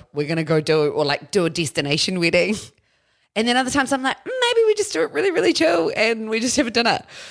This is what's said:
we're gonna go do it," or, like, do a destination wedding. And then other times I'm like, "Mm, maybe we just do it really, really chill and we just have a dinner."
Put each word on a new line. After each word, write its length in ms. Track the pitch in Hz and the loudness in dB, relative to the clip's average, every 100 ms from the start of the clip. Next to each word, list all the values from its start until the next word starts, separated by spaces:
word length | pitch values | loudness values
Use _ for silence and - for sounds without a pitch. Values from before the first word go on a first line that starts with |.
| - | -10
we're 140 | 143 147 | -6 -2
gonna 160 | 165 | -2
go 160 | 156 160 | 0 0
do 260 | 156 156 147 | 2 2 2
it," 40 | |
or, 160 | - 143 | 0 0
like, 260 | 143 - | -2 -2
do 140 | 190 165 | 0 0
a 40 | |
destination 720 | 170 156 - 143 147 - 185 | -2 -4 -4 -2 0 0 0
wedding. 360 | 170 170 180 214 - _ _ _ _ _ _ 202 | 2 2 2 -2 -8 _ _ _ _ _ _ -4
And 120 | 233 | 0
then 100 | 247 | 0
other 140 | 254 | 0
times 220 | 277 262 | 0 0
I'm 80 | 269 | 0
like, 160 | 262 - | -2 -4
"Mm, 140 | - 508 | -6 -2
maybe 240 | 480 466 440 | 0 4 4
we 80 | |
just 180 | 415 392 | 2 -2
do 120 | - | -2
it 80 | - | -2
really, 200 | - 381 | 0 0
really 220 | 320 349 | 2 0
chill 380 | 294 320 339 160 - | 2 2 2 0 0
and 340 | 220 226 220 | 0 0 -2
we 80 | 220 | -2
just 180 | 240 - | 0 0
have 100 | 240 | 0
a 40 | |
dinner." 320 | 233 233 160 - - - | 0 0 0 -4 -18 -16